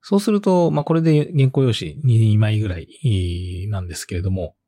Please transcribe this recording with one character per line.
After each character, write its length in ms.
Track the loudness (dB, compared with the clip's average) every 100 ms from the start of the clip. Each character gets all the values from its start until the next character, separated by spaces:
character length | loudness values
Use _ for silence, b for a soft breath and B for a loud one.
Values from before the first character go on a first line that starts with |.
そ 140 | 0 0
う 40 |
す 120 | 2
る 80 | 0
と、 320 | 2 2 2
ま 100 | 0
あ、 20 | 0
こ 80 |
れ 80 | 0
で 300 | 4 2 2 2
原 140 | 2
稿 140 | 2
用 100 | 0
紙 260 | 0 -6 -4
二 340 | 0 4 4 4
枚 220 | 2 0
ぐ 80 | -2
ら 80 | -6
い 880 | -10 -6 -2 0 -2 -4 -8 -8 -8
な 120 | -8
ん 60 | -8
で 80 | -12
す 100 | -8
け 100 | -6
れ 60 |
ど 100 | -4
も 240 | -4 -6 _